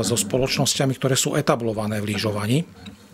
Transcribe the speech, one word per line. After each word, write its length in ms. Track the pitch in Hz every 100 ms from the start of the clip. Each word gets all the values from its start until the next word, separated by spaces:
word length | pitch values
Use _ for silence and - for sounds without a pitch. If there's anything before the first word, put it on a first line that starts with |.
so 160 | 104 113
spoločnosťami, 800 | 101 131 131 - 131 - 135 127
ktoré 180 | 131 131
sú 160 | 147 151
etablované 640 | 139 131 113 107 107 107
v 160 | 104 101
lyžovaní, 420 | 107 101 104 135 175 - - - -